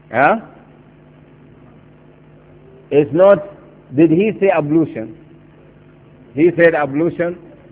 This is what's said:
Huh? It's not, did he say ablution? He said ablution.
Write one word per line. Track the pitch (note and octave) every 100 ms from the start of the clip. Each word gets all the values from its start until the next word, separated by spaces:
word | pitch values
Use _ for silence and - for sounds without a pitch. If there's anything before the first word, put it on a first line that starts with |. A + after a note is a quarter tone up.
| _
Huh? | A2+ D3 A3 - - - - - _ - - - - - - - - - _ _ _ _ - _ - - - -
It's | C#3+ D3
not, | D3 F#3+ G3 - - - - _
did | C3 D#3+
he | D#3+ A3 F#3
say | G3
ablution? | E3+ D3 D#3+ D3+ A#2 A2+ - - - _ _ - - - - - - -
He | C3 E3+ E3+
said | E3+
ablution. | D#3+ C#3+ C#3 E3 D3 E3+ F3+ - - -